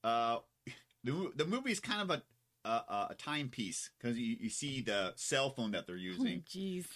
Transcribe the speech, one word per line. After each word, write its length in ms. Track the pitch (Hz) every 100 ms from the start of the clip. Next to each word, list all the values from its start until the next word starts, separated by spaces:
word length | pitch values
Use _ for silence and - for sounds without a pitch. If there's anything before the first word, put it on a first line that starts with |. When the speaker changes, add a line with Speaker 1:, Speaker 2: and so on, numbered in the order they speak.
Speaker 1:
uh, 340 | 117 117 117 117 - _ - - - _
the, 280 | 120 160 180
the 100 | 139 160
movie's 340 | 240 262 208
kind 220 | - 208
of 80 | 196
a, 580 | 156 - _ _ _ 110
a, 380 | 113 - 101 98
a 40 | -
timepiece 720 | 147 147 135 - 98 - - -
'cause 160 | 120 117
you, 200 | 117 113
you 100 | 113
see 300 | - 147 135
the 320 | 110 101 92 -
cell 340 | - 135 135
phone 220 | 131 110
that 140 | 92 85
they're 80 | 90
Speaker 2:
Oh, 20 |
Speaker 1:
using. 440 | 92 90 247 180
Speaker 2:
jeez. 440 | 165 185 196 180 175